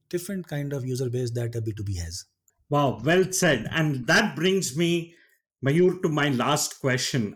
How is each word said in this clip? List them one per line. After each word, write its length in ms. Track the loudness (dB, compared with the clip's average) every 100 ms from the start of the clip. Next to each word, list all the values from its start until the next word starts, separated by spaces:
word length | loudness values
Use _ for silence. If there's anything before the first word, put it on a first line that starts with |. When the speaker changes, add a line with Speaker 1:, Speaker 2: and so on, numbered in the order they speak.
| _
Speaker 1:
different 380 | -8 -6 -8 -6
kind 240 | -6 -4
of 120 | -6 -4
user 240 | -4 -2
base 220 | -2 -2
that 240 | -4 -4 -4
a 60 |
B 120 | -6 -6
two 80 | -4
B 80 | -4
has. 280 | -6 -10 -16 _ _ _ _
Speaker 2:
Wow, 320 | 0 2 0
well 220 | 2 2 2
said. 360 | 2 2 2 0
And 340 | 0 0 0 2
that 300 | 2 2 0
brings 420 | 0 0 0 0
me, 380 | 0 0 -2 -12 _ _ _ _ 2
Mayur, 360 | 4 4 4
to 60 | 0 2
my 80 | 2 2
last 360 | 2 2 -2 -2 0
question. 500 | 0 0 0 -2